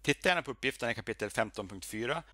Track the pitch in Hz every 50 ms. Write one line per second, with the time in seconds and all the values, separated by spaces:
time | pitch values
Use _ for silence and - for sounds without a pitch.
0 | - - 143 - - 196 180 175 151 - 127 - - 131 131 - - 120 113 110
1 | - - 110 - - 104 - - 110 107 - - 101 90 101 98 - - - 107
2 | 113 120 147 165 165 -